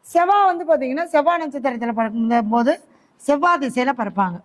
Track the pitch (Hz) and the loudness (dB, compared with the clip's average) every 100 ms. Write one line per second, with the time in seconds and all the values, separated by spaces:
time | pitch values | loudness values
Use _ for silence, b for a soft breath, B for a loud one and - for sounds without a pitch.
0 | - 339 359 403 392 339 320 311 254 277 | 0 0 4 4 4 0 0 0 0 -4
1 | 339 311 294 349 311 277 254 240 233 226 | 0 2 2 0 -4 -4 -4 -4 -4 -2
2 | 220 226 226 240 214 233 240 330 _ b | -2 -2 0 0 2 2 2 0 _ b
3 | b _ - 285 349 339 262 247 247 254 | b _ -2 2 2 2 -2 -2 -2 -2
4 | 208 180 185 175 | -4 -2 -2 -4